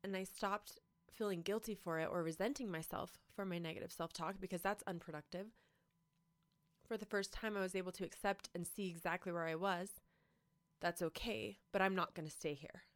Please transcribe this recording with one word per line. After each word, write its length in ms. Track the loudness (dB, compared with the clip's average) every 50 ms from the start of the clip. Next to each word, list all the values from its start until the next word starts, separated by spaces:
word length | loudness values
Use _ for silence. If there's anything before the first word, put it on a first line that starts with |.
| 0
And 120 | 0 0
I 60 | 0 0
stopped 540 | -2 -2 -2 0 2 2 0 -2 -8 -16 -16 _ _ _ _ _ -20
feeling 300 | -4 0 2 2 2 2
guilty 320 | 2 2 2 2 2 -2 -4
for 240 | -2 0 0 2 2
it 100 | 2 2
or 120 | 2 2
resenting 480 | 2 2 2 2 2 2 2 0 -2 -2
myself 480 | 0 -2 -2 -2 -2 -2 -4 -4 -6 -18 _ _ -6
for 100 | -4 -2
my 140 | -2 0 0
negative 320 | -2 -2 -4 -4 -6 -6
self-talk, 460 | -4 -4 -4 -4 -2 -2 -2 -2 -2 -4
because 220 | -4 -4 -4 2
that's 220 | 2 2 0 2 -2
unproductive. 600 | -4 -4 -4 -6 -6 -8 -8 -8 _ -6 -6 -6 -8 -12 -20 _ _ _ _ _ _ _ _ _ _ _ _ _ _ _ _ _ _ _ _ _ _ _ _ -6
For 100 | -4 -4
the 80 | -4 -2
first 260 | 0 0 0 0 0
time, 240 | -4 -2 -2 0 2
I 40 | 2
was 140 | 0 2 2
able 160 | 0 0 -2
to 120 | -2 -4 -6
accept 440 | -6 -4 0 2 2 2 2 -2 -8 -4
and 100 | -4 -4
see 220 | -4 -2 -2 -2 -2
exactly 440 | -2 -2 0 0 0 0 0 -2
where 160 | 0 2 2 2
I 80 | 2
was. 320 | 2 4 2 2 2 0 -4 -8 -14 _ _ _ _ _ _ _ _ _ _ _ _ _ _ _ _
That's 220 | 2 2 2 4
okay, 560 | 0 0 0 -2 -2 0 0 0 -2 -4 -6 -8 _ _
but 100 | 4 6
I'm 140 | 6 6 6
not 180 | 4 2 2 0
gonna 160 | -6 -6 -6
stay 240 | -6 -2 -2 -2 -2
here. 280 | -2 -6 -14 -14 -16 -20 -20 _